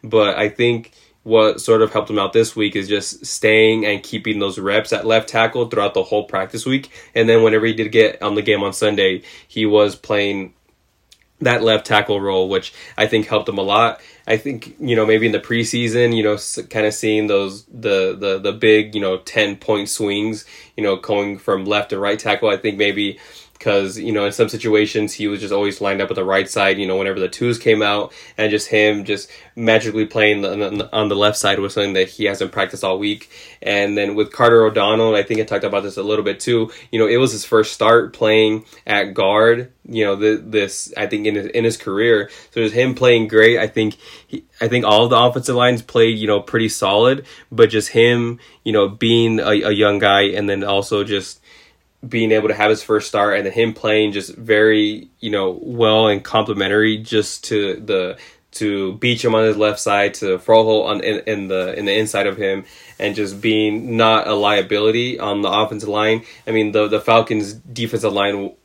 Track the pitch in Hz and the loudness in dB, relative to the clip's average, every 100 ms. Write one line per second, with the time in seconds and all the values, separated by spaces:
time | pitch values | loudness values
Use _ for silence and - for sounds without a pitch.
0 | 113 110 104 - 107 - 120 117 113 _ | 0 2 2 2 -2 0 0 0 -6 _
1 | _ _ 113 110 107 107 - 110 107 107 | _ _ 2 4 4 0 2 2 4 0
2 | 104 107 98 113 113 - 104 98 95 101 | -2 -2 0 0 0 -2 -2 -2 -4 -4
3 | 95 - - - 110 110 110 110 104 101 | -4 -12 -12 -2 2 4 4 2 -2 -4
4 | - 110 110 107 98 92 98 104 107 104 | -6 -10 -6 -4 -4 -6 -2 -2 -2 -4
5 | 107 110 110 113 113 123 117 107 101 - | 0 0 0 -2 -2 -2 -2 -2 0 -2
6 | 92 104 104 98 95 113 131 135 135 - | -2 -4 -2 -6 -6 -8 -4 -4 -4 -20
7 | - - 113 113 113 110 113 110 107 113 | -6 0 4 6 6 4 0 -2 0 4
8 | 107 - 104 104 104 101 98 95 107 104 | 4 2 -4 -2 0 0 0 -2 -2 0
9 | 95 92 - - _ - 107 104 104 98 | 0 -2 -10 -20 _ -4 2 4 2 -2
10 | - 107 101 101 92 _ _ _ _ _ | -4 -2 -2 -4 -10 _ _ _ _ _
11 | _ _ _ _ 127 120 113 107 - 107 | _ _ _ _ -2 0 2 0 2 -2
12 | 104 101 98 95 92 95 - - - - | 0 -4 -2 -2 0 -2 -6 -20 -18 -4
13 | 107 110 107 107 - 101 95 101 113 - | 0 0 0 -2 -2 -4 0 2 2 -2
14 | - _ - 110 143 127 - - 127 113 | -18 _ -4 -2 -2 -10 -12 -10 -2 0
15 | 107 110 113 104 - 117 113 120 120 113 | 4 4 2 -2 -2 -4 -2 -2 -2 0
16 | 120 113 104 104 - - - 110 107 104 | 2 2 0 -2 -6 -10 -8 -2 -2 -2
17 | 110 107 107 101 98 98 _ 120 110 98 | -2 0 0 0 -2 -8 _ -8 -2 0
18 | 95 95 98 95 101 95 110 107 107 107 | 0 -2 -4 -2 -4 0 4 4 4 -4
19 | 98 95 - 117 104 101 - 107 101 - | -4 -4 -4 -2 -2 -4 -2 -2 -2 -4
20 | 104 101 107 107 - - - - 104 95 | -4 -2 -4 -6 -14 -20 -18 -6 -4 -4
21 | - 101 101 98 - 98 95 104 104 98 | -2 -2 -2 -6 -4 -4 -2 -4 -4 -4
22 | 101 107 107 101 110 98 110 101 104 98 | -4 -4 -2 -2 0 -2 -4 -2 -2 -2
23 | 101 95 - - - _ - 101 98 98 | -6 -8 -18 -20 -20 _ -2 0 -2 -6
24 | 113 104 101 98 110 110 117 107 104 113 | -4 -2 -2 -2 -2 -2 0 2 2 -2
25 | 107 - 104 101 98 101 101 98 101 98 | -4 -4 -6 -6 -4 -2 -2 -2 -4 -2
26 | 98 95 95 98 98 - 98 98 95 95 | -4 -4 -2 -2 -2 0 0 0 -2 -2
27 | 98 98 92 - 120 117 - 107 104 101 | -2 -4 -6 -4 -4 -2 0 2 0 -2
28 | - - - - 107 107 - 110 107 104 | -6 -12 -20 -4 -2 -2 -2 2 2 0
29 | 98 101 - - - - 113 110 110 107 | -4 -8 -8 -20 -20 -4 2 2 0 -4
30 | 107 113 107 104 98 101 101 104 104 107 | -4 0 2 2 -2 -4 -4 -4 -4 -2
31 | 107 101 104 104 101 98 101 107 101 95 | -2 0 0 0 -2 -2 -2 -4 -2 0
32 | 92 - 104 98 95 - 95 95 95 95 | -2 -2 -4 -2 -6 -4 -6 -4 -4 -2
33 | 104 104 - - - - - 101 101 104 | -4 -6 -12 -20 -20 -12 -4 -2 0 -2
34 | 101 104 104 - 120 117 110 110 101 110 | -2 -2 -4 2 6 6 6 2 2 2
35 | 113 107 98 110 107 101 101 101 98 95 | 2 2 0 -2 -2 -2 -2 -4 -4 -6
36 | 101 107 101 98 - 117 110 - - 113 | -4 -2 -2 -4 -2 0 -2 -8 -8 0
37 | 110 120 131 107 - 113 110 - 110 117 | 2 4 2 -2 0 2 2 0 4 4
38 | - - 110 110 110 110 - - - 104 | 4 -2 2 4 4 0 -8 -20 -2 -2
39 | 101 95 98 104 113 120 123 _ - 117 | -2 0 2 4 4 4 -2 _ -10 -2
40 | 104 98 107 107 - 110 98 - - - | -2 2 0 0 -2 -2 -2 -6 -12 -6
41 | 101 107 107 104 98 117 113 110 - 98 | -4 -2 -2 -2 -4 0 0 -2 -6 -2
42 | 117 110 101 - - - 110 113 131 127 | 2 2 2 -12 -12 -4 -2 0 0 2
43 | 127 117 110 110 113 117 107 - 107 - | 4 4 4 6 6 6 0 0 -2 -4
44 | - - _ - _ _ 117 123 107 107 | -20 -20 _ -16 _ _ -2 0 4 4
45 | 120 120 123 131 127 123 123 120 - 120 | 4 4 4 2 -4 2 2 2 -2 2
46 | 113 113 107 101 - 117 110 - 95 101 | 2 2 0 -2 0 -2 -2 -2 0 4
47 | 120 139 - - - 117 113 107 104 113 | 4 2 -6 -20 -12 2 4 4 -2 2
48 | 117 120 117 117 - _ - 107 98 104 | 4 4 -2 -6 -16 _ -2 0 0 0
49 | 117 117 117 110 - 107 - 104 104 101 | 2 4 4 0 2 0 2 2 2 4
50 | 101 98 101 95 101 98 101 98 98 104 | 2 4 2 0 -2 -2 -2 -2 -2 -4
51 | 101 101 95 - _ - _ _ _ _ | -2 -4 -6 -18 _ -20 _ _ _ _
52 | 123 117 113 107 107 104 107 110 - 107 | -8 -2 2 2 2 0 2 0 0 -2
53 | - 107 104 101 98 110 117 110 110 107 | 0 -2 0 0 -2 -2 -2 -2 0 0
54 | 107 101 92 - 113 107 110 107 107 107 | 0 -2 -10 -14 0 4 4 4 2 -2
55 | - _ 117 104 95 90 - 120 110 110 | -14 _ -6 -2 -2 -4 -10 0 2 4
56 | 110 101 - 113 110 98 98 104 107 107 | 4 0 -2 -2 -2 -2 0 2 2 -2
57 | 110 110 104 - - 107 101 90 107 98 | -2 -2 -2 -8 -4 -4 -2 -6 -4 -4
58 | 90 92 - _ _ - 107 101 95 101 | -4 -8 -18 _ _ -6 -4 -2 -4 -2
59 | 123 117 123 110 110 104 107 104 - 101 | -2 0 0 2 2 2 0 0 -2 0
60 | 101 - 101 92 - 113 110 107 - 104 | 0 -2 -4 -4 4 4 6 2 0 -2
61 | - 104 - 104 95 95 90 - 101 101 | -2 -4 -4 -6 -4 -4 -4 -4 -2 0
62 | 107 101 98 98 98 98 95 - - - | 0 -2 -2 -2 -4 -4 -8 -20 -20 -6
63 | 104 101 101 98 110 107 107 107 127 113 | -6 -4 -6 -4 0 2 0 -2 -4 2
64 | 113 110 - 104 104 104 92 104 107 113 | 4 2 0 0 2 0 0 0 2 0
65 | 123 127 104 101 101 101 107 107 104 104 | -2 -6 -6 -4 -2 -2 -2 -4 -6 -2
66 | 107 113 113 - - 110 107 104 107 104 | 0 0 -4 -16 -4 -2 0 0 0 -2
67 | 110 113 110 110 101 113 - 120 113 117 | 2 2 2 -4 -6 -12 -16 -8 -6 -4
68 | 107 101 101 101 98 - | -2 -2 -2 -2 -8 -12